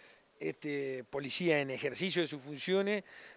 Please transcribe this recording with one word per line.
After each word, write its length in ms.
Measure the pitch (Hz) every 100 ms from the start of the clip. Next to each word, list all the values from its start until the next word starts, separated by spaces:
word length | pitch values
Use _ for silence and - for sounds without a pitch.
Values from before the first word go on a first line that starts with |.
| - - _ -
este 640 | 160 - 151 143 135 127 117
policía 520 | 143 139 - 175 147
en 100 | 135
ejercicio 540 | 127 143 123 185 170
de 40 | 160
sus 140 | 147
funciones 640 | 135 143 - 190 202 208 - - -